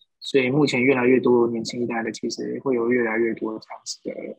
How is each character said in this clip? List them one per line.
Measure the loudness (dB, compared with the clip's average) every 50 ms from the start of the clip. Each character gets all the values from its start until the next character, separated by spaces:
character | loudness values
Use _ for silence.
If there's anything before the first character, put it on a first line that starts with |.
| _ _ _ _
所 | -6 -2 0 2
以 | 2 2
目 | 2 2 2
前 | 2 2 2
越 | 4 4 4
来 | 4 4
越 | 4 4 4
多 | 4 4 4 4 4
年 | 2 0 -4
轻 | -8 -8 -6 -6
一 | -6
代 | -4 -4 -6
的， | -6 -6
其 | -8 -8 -8 -8
实 | -8 -8 -8 -8 -8 -6
会 | -4 -2 -2
有 | 0 0 0
越 | 2 0 0
来 | 0 0
越 | 0 -2 -2 -2
多 | -4 -6 -8 -8 -10
这 | -14 -16
样 | -20 -16 -14
子 | -14 -14 -12
的 | -12 -12 -12 -10 -12 -14 -14